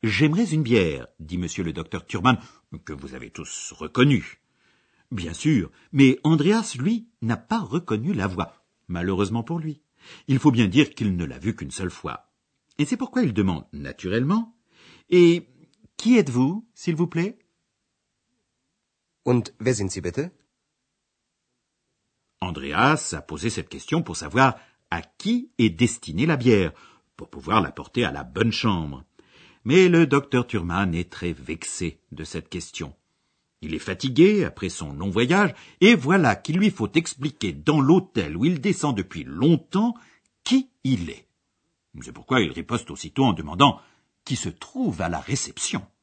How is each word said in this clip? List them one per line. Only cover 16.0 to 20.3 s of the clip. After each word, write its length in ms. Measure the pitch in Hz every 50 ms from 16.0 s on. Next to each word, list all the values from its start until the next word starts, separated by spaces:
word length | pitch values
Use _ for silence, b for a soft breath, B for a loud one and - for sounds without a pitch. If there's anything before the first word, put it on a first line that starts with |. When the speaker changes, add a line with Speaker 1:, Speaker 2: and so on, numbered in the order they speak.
| - 220 254 233
Speaker 1:
êtes-vous, 520 | 185 139 117 123 127 139 175 214 - _ _
s'il 220 | - - 175 165
vous 120 | 151 175 165
plaît ? » 300 | - 165 170 202 247 _ _ _ _ _ _ _ _ _ _ _ _ _ _ _ _ _ _ _ _ _ _ _ _ _ _ _ _ _ _ _ _ _ _ _ _ _ _
Speaker 2:
Und 180 | 127 123 123 113 - - _
wer 140 | 110 123 113
sind 160 | 101 101 95
Sie 100 | - 98
bitte ? 320 | 85 87 85 - 147 180